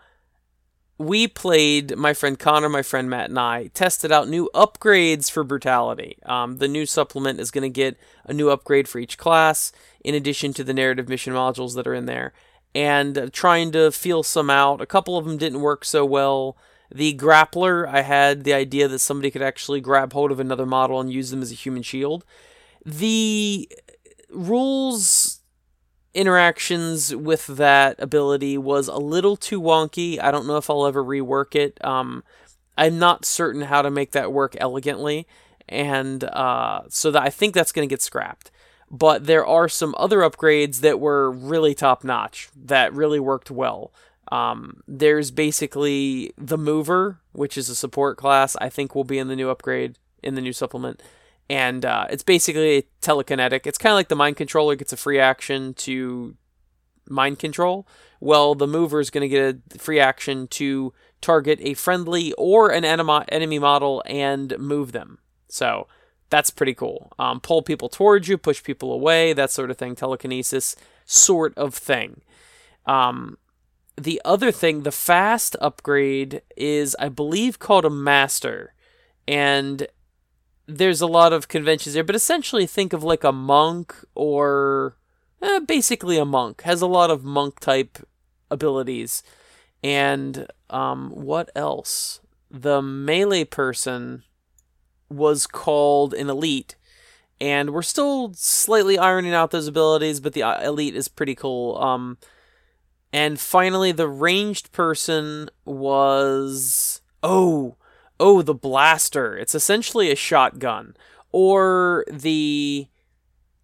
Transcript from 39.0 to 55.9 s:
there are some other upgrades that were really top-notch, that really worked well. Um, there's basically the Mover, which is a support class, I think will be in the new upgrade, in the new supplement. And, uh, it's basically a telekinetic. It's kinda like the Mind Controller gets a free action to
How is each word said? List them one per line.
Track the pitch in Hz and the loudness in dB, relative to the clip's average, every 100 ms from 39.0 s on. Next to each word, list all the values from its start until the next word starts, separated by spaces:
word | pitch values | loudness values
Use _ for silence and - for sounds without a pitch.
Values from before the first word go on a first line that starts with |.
| 156 139 147 | 4 4 4
there | 160 | 2
are | - 165 165 | 4 4 2
some | - 156 - | 0 -4 -2
other | 185 208 | 0 2
upgrades | 165 - 160 151 147 127 | 2 2 4 4 2 2
that | 151 110 | 2 2
were | 147 143 135 | 2 2 0
really | 127 135 165 156 | -2 -4 2 2
top-notch, | 139 139 127 131 117 107 - - | 2 2 2 -2 -4 -6 -12 -20
that | 139 127 139 110 | -14 0 2 2
really | 139 151 147 | 2 0 0
worked | 135 131 - | 0 -4 -6
well. | 123 127 101 - _ _ _ - | -6 -4 -6 -12 _ _ _ -8
Um, | 120 117 113 - - - | -4 -2 -4 -12 -20 -14
there's | 135 151 151 139 | 0 2 4 0
basically | 131 151 - 151 143 147 139 139 131 - - | -2 -2 -2 -6 -2 -2 0 -2 -4 -8 -12
the | 139 160 | -6 -4
Mover, | 151 156 151 180 196 185 _ | -2 -2 0 0 -2 -6 _
which | - 143 139 | -8 -6 -6
is | 123 | -8
a | |
support | 123 135 - 139 110 | -6 -6 -2 -2 0
class, | 139 135 135 - | 2 4 2 -2
I | 127 | -6
think | - 139 | -6 -6
will | 139 | -4
be | 131 135 | -4 -4
in | 131 | -4
the | |
new | 131 131 | -4 -4
upgrade, | 127 - 127 127 - _ _ | -4 -4 -4 -6 -10 _ _
in | - 135 | -10 -8
the | |
new | 127 | -8
supplement. | 123 131 127 127 - - _ _ _ - | -8 -8 -8 -10 -12 -20 _ _ _ -6
And, | 139 127 127 | -2 -2 -2
uh, | 123 110 - | -2 -2 -4
it's | 139 | -4
basically | - 175 - 156 156 143 | 2 2 2 2 2 2
a | - _ | 0 _
telekinetic. | - 147 131 135 127 131 143 | 0 0 0 0 0 0 -4
It's | - | 0
kinda | 220 208 | 2 2
like | 175 | 2
the | |
Mind | 151 147 147 | 0 0 -2
Controller | 147 156 151 139 | -2 0 2 0
gets | 143 | -6
a | 127 | -8
free | 143 139 | -2 4
action | 131 131 - 135 131 | 4 2 -4 -6 -8
to | 127 - | -10 -8